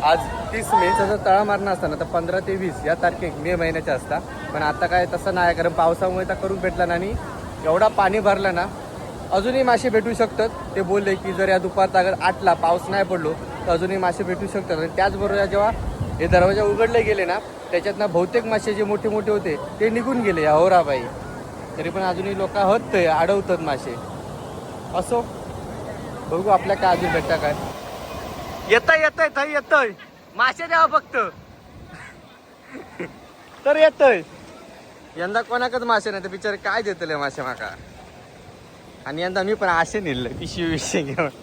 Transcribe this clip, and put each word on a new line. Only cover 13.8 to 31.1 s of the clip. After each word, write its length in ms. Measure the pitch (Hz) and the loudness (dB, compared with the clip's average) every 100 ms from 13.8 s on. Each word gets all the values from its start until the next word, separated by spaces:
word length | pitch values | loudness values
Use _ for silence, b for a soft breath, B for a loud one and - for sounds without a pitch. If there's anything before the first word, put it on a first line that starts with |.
| 180 196 | 0 0
मासे 260 | 180 170 | 0 0
भेटू 240 | 180 180 196 | -4 -4 -4
शकतात. 240 | 202 185 160 | -6 -4 -4
आणि 100 | 160 160 | -2 0
त्याचबरोबर 420 | 196 196 202 202 | 0 0 -2 0
या 80 | 196 | 0
जेव्हा 240 | 196 208 226 - - - - | 2 2 0 -6 -4 -6 -2
हे 80 | 165 | 4
दरवाजा 360 | 180 180 196 | 6 6 4
उघडले 380 | 208 202 226 233 | 2 2 4 4
गेले 240 | 214 202 180 | 2 0 0
ना, 120 | 190 - - - | -2 -6 -14 -2
त्याच्यातनं 400 | 180 180 196 208 | -2 -2 -2 0
बहुतेक 340 | 170 180 240 226 | 2 2 0 0
मासे 280 | 220 220 | -2 0
जे 100 | 202 | -2
मोठे 260 | 202 208 220 | 0 0 0
मोठे 220 | 214 208 | -2 0
होते, 240 | 208 185 147 - - | -2 -2 -4 -6 -2
ते 100 | 214 | 0
निघून 320 | 226 240 247 | 0 0 0
गेले 200 | 214 165 | 0 2
या 100 | 151 | 4
होराबाई. 500 | 151 180 180 147 135 120 - - - - - - - | 6 6 6 4 -2 -4 -10 -12 -12 -14 -14 -12 -8
तरी 120 | 156 | -6
पण 120 | 190 | -4
अजूनही 360 | 185 180 190 196 | -2 -2 -4 -4
लोक 200 | 190 196 | -2 2
होत 220 | 196 220 226 | 4 4 2
ते 120 | 202 170 | 2 2
अडवतात 540 | 156 170 202 190 175 | 4 4 2 2 -2
मासे. 360 | 160 131 139 120 - - - - - - - - - 175 | -2 -4 -4 -10 -10 -12 -12 -12 -12 -12 -12 -14 -6 -4
असो, 260 | 180 240 233 - - - - - - - - - - | -2 -2 -2 -10 -12 -12 -12 -10 -10 -10 -10 -10 -6
बघू 200 | 160 196 | -4 2
आपल्या 260 | 190 185 196 | 2 2 2
काय 200 | 190 175 | 2 2
अजून 140 | 170 | 2
भेटता 240 | 160 151 165 | -2 0 0
काय. 180 | 147 151 127 - - - - - - - - - - | 0 -4 -6 -10 -12 -12 -12 -12 -12 -12 -12 -10 4
येतंय, 300 | 220 - 320 | 4 6 4
येतंय, 260 | 311 311 311 285 | 4 2 0 0
ताई 160 | 285 | -2
येतंय. 380 | 294 - 302 285 180 - - - 190 | -4 2 2 2 -4 -18 -20 -18 -2
मासे 320 | 247 262 330 | 0 0 0
द्यावा 300 | 330 320 302 | 2 4 2
फक्त. 200 | - | 0